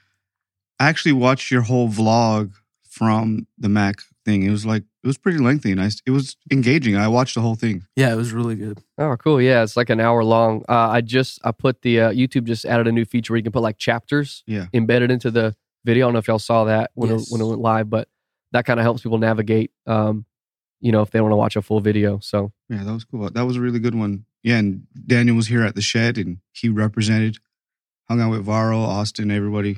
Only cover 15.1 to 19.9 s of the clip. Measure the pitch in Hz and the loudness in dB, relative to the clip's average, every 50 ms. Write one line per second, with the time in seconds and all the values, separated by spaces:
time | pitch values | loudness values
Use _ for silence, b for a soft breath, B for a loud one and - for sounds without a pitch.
15.1 | 127 120 - 123 113 117 113 110 107 - _ _ _ _ - 117 117 123 131 123 | 0 0 -2 -2 0 0 0 0 -2 -8 _ _ _ _ -2 0 2 2 2 2
16.1 | 120 113 107 - 113 107 - - 117 113 110 110 110 110 110 - - 127 117 110 | 2 0 0 0 -2 -2 0 0 2 2 2 2 2 0 0 -2 -4 -2 -2 0
17.1 | 113 110 110 - 120 113 110 110 113 113 113 113 110 110 110 107 110 110 110 - | 0 -2 -2 -4 -4 -2 -2 -2 -2 -2 0 0 0 0 0 -2 -2 -4 -4 -8
18.1 | _ _ _ _ _ _ _ _ - 123 120 - 123 117 113 117 113 - - 117 | _ _ _ _ _ _ _ _ -2 -2 0 0 0 2 2 2 0 0 -2 -2
19.1 | 113 110 110 113 110 110 104 104 110 110 - - _ _ _ - | 0 0 2 2 2 0 0 2 0 0 0 -2 _ _ _ -2